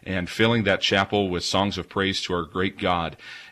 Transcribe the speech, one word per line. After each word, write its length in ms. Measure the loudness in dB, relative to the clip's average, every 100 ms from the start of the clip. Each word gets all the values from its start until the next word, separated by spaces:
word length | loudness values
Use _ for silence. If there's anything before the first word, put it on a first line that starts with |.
and 260 | -8 -6 -4
filling 360 | 2 2 4
that 160 | 2 2
chapel 480 | 2 2 2 2 0
with 160 | -2
songs 340 | 0 2 2 -2
of 100 | -4
praise 320 | -2 -2 -2
to 120 | -4
our 80 | -4
great 360 | -4 -2 -2 -2
God. 380 | 0 0 -2 -8 -16 -20 -18